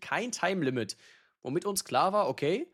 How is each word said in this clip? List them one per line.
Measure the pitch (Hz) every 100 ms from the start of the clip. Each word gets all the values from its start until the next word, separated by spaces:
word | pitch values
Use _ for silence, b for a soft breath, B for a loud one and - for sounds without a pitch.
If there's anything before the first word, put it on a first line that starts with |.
Kein | - 156 240
Time | - 175 196 135
Limit. | 127 107 - b b b b
Womit | - 147 202
uns | 196 -
klar | 131 175
war, | 208 175
okay, | 135 147 196 339